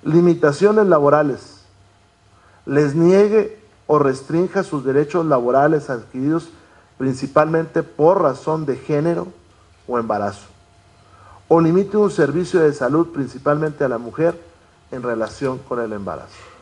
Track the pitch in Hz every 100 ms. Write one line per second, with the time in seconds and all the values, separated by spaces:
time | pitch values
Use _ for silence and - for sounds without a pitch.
0 | 156 165 175 156 151 143 202 214 202 160
1 | 143 147 147 113 - - _ _ _ _
2 | _ _ _ _ _ _ - 139 147 147
3 | 170 190 208 214 196 - _ _ - 151
4 | 139 131 - 160 180 196 180 147 131 135
5 | 147 180 160 131 120 131 147 156 143 123
6 | 110 131 139 165 165 - _ _ _ _
7 | 131 131 131 - 156 160 160 165 147 -
8 | 156 196 156 131 - 160 147 127 - 147
9 | 160 170 185 - _ _ _ _ - 120
10 | 113 104 101 101 - _ _ _ _ _
11 | _ _ - - _ 165 165 175 196 214
12 | 202 - 143 147 175 180 156 143 127 151
13 | 170 147 127 156 143 147 156 147 135 117
14 | 120 104 165 165 - _ _ _ _ 131
15 | 120 113 110 - 139 127 - 120 117 104
16 | 95 73 - - - -